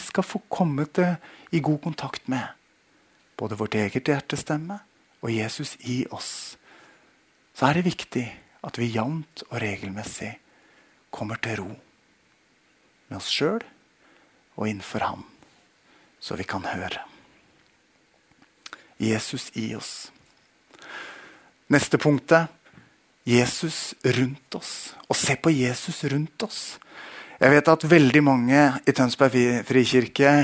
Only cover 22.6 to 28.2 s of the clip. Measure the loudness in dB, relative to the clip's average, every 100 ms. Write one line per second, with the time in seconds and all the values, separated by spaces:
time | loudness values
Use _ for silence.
22.6 | _ -20 _ _ _ _ 2 4 4 -2
23.6 | -4 -6 -10 -4 0 0 -2 -4 -12 -12
24.6 | -10 -12 -14 -10 -4 0 0 2 2 2
25.6 | 0 -2 -6 -6 -2 -2 -4 -6 -8 -8
26.6 | -10 -12 -18 -20 -18 -18 -16 4 6 8
27.6 | 6 4 8 8 8 6